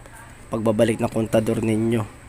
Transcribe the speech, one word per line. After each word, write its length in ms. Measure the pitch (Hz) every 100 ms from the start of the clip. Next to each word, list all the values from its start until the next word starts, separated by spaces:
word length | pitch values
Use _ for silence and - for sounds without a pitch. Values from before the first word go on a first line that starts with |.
| - - - - -
pagbabalik 480 | 117 110 107 113 110
ng 160 | 117
kontador 480 | - 107 113 110 113
ninyo. 420 | 110 107 113 117 104 -